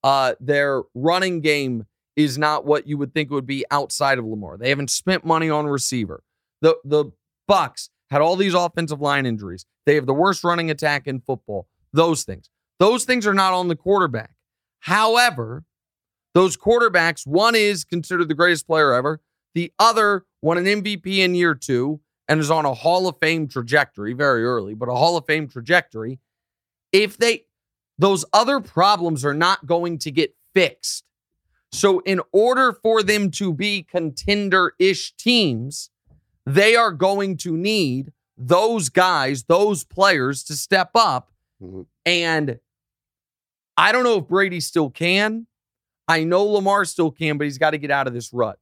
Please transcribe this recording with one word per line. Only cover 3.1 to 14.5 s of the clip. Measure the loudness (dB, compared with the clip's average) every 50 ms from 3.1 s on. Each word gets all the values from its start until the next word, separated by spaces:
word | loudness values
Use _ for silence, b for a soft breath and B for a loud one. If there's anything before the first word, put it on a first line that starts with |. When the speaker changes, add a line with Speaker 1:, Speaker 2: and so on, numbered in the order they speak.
| _
Speaker 1:
think | -6 -4 -4
it | -6
would | -8 -6
be | -6 -6 -6 -4 -2
outside | -2 -4 -2 -4 -4 -2 0 0 0 -2
of | -2
Lamar. | -6 -8 -8 -10 -12 -14
They | -6 -2 -2
haven't | -2 -2 -2 -4
spent | -6 -4 _ -2 -4 -2 0
money | 0 0 0 0 0
on | -2 -2 -2
receiver. | -2 -4 -4 -4 -4 -4 -4 -4 -6 -8 -14 _ _ _ _ _ _ _ _
The, | 2 2 2 2 _
the | 0 0 0 0 -2 -8 _ _ _ _ _ _ 2
Bucs | 2 2 2 -2 _ -14 -18 -18 _ _ _ _
had | 0 2
all | 2 2 2
these | 0 0 2 2
offensive | 0 0 0 _ -4 -4 -4 -6 -4
line | -2 0 0 0 0
injuries. | -2 -4 -6 -8 -12 -14 -14 -16 _ _ _ _
They | 2 2
have | 2 2
the | 0 0
worst | 2 2 0 0 0
running | 0 0 0 0 -2 -4
attack | -4 -2 -2 -2 -2 -2 -4
in | -8 -10 -8
football. | _ -8 -8 -8 _ -10 -10 -10 -10 _ _ _ _ _
Those | 2 2 2 4 2 -2 -4
things. | -10 -12 -14 _ _ _ _ _ _ _ _
Those | 4 4 4 2 0
things | 0 0 0 2
are | 0 2
not | 2 2 2
on | 0 0 -2 -2
the | -4
quarterback. | -4 _ 0 2 2 2 0 -2 -6 -10 -10 _ _ _ _